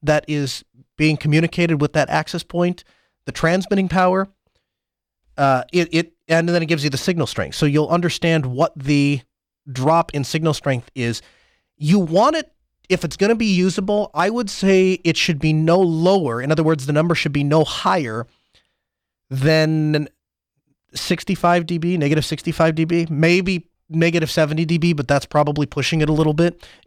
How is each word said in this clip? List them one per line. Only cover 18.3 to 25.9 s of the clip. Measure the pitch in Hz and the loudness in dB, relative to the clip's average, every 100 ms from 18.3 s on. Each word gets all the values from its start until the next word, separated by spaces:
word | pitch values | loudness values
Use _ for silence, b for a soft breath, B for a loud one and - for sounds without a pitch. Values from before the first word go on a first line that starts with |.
| _ _ _ _ _ _ _ _ _ - | _ _ _ _ _ _ _ _ _ -10
than | 135 143 156 156 156 151 151 147 _ _ _ _ _ _ _ _ | -2 2 2 2 0 0 -2 -4 _ _ _ _ _ _ _ _
sixty-five | - - 175 - 180 170 175 165 | -8 -4 -4 -4 0 2 2 0
D | 170 | -4
B, | 170 180 | -2 0
negative | 143 156 | 0 0
sixty-five | - 156 - 160 165 156 | -2 -6 -4 0 0 2
D | 160 | 0
B, | 170 165 | 0 -2
maybe | 147 165 180 185 180 - _ - | 0 2 2 0 -4 -6 _ -6
negative | 160 165 170 156 | 0 2 0 0
seventy | - 151 156 165 | 0 0 0 0
D | 170 | 0
B, | 170 | 0
but | 147 135 | 0 0
that's | 143 - | -2 0
probably | 151 147 147 143 | 0 0 0 -4
pushing | 143 127 | -4 -2